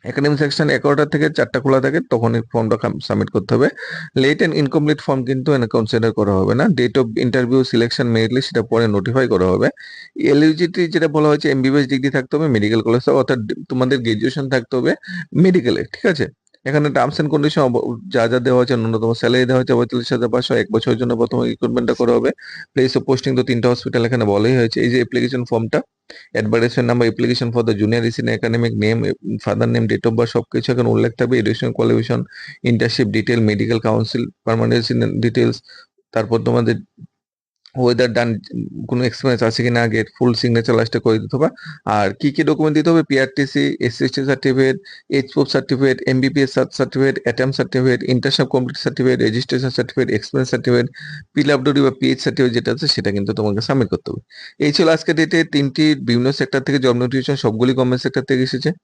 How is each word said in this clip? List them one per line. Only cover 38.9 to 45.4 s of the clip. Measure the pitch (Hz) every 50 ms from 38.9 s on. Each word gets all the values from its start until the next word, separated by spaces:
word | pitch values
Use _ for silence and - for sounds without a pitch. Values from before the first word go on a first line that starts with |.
| - 120 127
এক্সপিরিয়েন্স | 117 - - - 135 123 107
আছে | 120 113 113 -
কিনা | 117 123 120 120
আগে, | 117 117 107 113 107 - _
ফুল | - 131 123 117
সিগনেচার | - - 123 117 117 113 - 120
লাস্টে | 113 113 113 - 117 -
করে | 117 110 110
দিতে | 101 101 -
হবে। | 127 147 160 - - - - - - _ - 107
আর | 104 104 95 - -
কি | - 143 135
কি | - 160 147
ডকুমেন্ট | 156 127 151 156 151 156
দিতে | 151 170
হবে? | 165 165 156 _
পিআরটিসি, | 143 135 135 131 - - 139 131 - 143 139 139 135 - -
এসসি | 120 117 - 139
এসটি | 131 - - 135 135
সার্টিফিকেট, | 135 135 - 139 127 131 135 131 131 - - - - - _ _ -
age | 139 131 135
proof | - 151